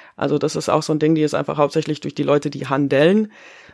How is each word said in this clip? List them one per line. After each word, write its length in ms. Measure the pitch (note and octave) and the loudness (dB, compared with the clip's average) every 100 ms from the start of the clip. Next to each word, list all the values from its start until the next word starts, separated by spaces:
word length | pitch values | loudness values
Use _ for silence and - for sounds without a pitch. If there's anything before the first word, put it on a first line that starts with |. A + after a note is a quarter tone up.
| - - | -20 -6
Also 220 | C#3 D3 | -2 -2
das 180 | D3 D3+ | -2 -4
ist 140 | - | 0
auch 120 | D3+ | 0
so 100 | D#3 | 0
ein 60 | D#3 | 0
Ding, 140 | D#3 D#3+ | 2 2
die 80 | |
ist 100 | D3+ | 0
einfach 240 | - D3 D3+ | -2 -4 0
hauptsächlich 420 | C#3+ D#3+ D3+ D3+ | 0 0 -2 -6
durch 160 | C#3+ - | -6 -4
die 80 | |
Leute, 260 | C#3 D3 D3 | 0 0 0
die 180 | C#3+ C3 | -8 -4
handeln. 640 | C#3 C#3 C#3 D#3+ G#3+ G#3+ - - - - | -2 2 4 4 4 0 -8 -20 -20 -20